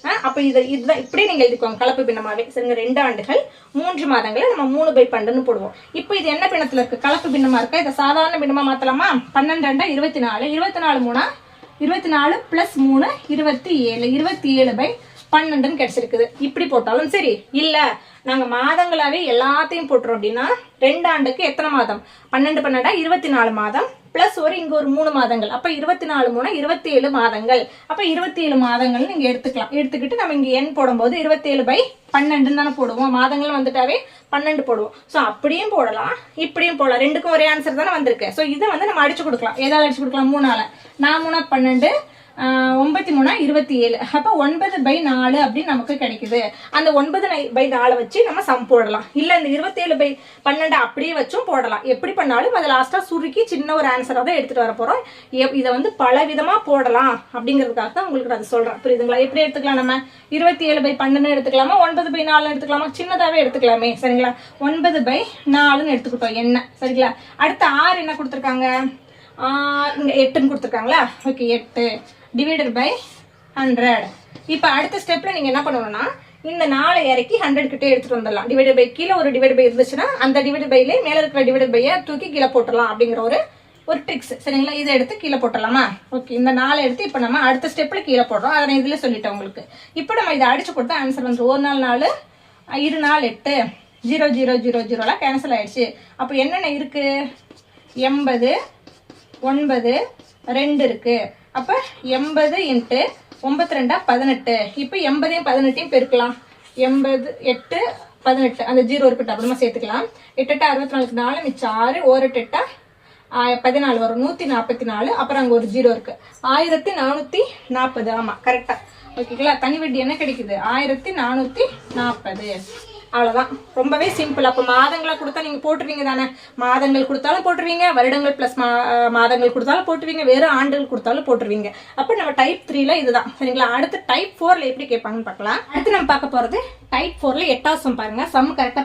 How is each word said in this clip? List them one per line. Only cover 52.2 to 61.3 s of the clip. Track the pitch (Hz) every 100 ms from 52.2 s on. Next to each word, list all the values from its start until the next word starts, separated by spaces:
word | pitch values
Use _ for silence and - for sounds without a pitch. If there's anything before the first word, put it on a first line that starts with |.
| 302 240 330
அதை | 466 311
லாஸ்டா | 262 262 370
சுருக்கி | 370 330 294 269 453
சின்ன | 302 302
ஒரு | 311 285
ஆன்சரா | 247 254 262
தான் | 262
எடுத்துட்டு | 339 262 247 226
வர |
போறோம். | 226 226 494 480 - - 254
எப்-, | 269
இதை | 277 254
வந்து | 247 269
பல | - 254 254 302
விதமா | 294 311 415 403
போடலாம் | 277 254 240 262 226 -
அப்படிங்கிறதுக்காக | 247 233 277 240 233 220
தான் | 339 381
உங்களுக்கு | 269 240
நான் | 226
அதை | 214
சொல்றேன். | 240 226 -
புரியுதுங்களா? | 254 240 240 247
எப்படி | 269 277
எடுத்துக்கலாம்? | 302 294 277 269
நம்ம | 254 269 - - -
இருபத்தி | 311 339 349 311
ஏழு | 302
by | 277
பன்னெண்டு | 269 269 277 294